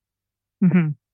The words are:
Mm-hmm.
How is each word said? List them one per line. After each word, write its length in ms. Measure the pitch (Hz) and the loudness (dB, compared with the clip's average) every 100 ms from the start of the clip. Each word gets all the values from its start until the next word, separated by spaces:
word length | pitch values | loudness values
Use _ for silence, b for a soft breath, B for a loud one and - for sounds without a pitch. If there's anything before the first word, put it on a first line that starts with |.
| _ _ _ _ _ - | _ _ _ _ _ -2
Mm-hmm. 260 | 185 175 156 - _ | 0 0 -2 -6 _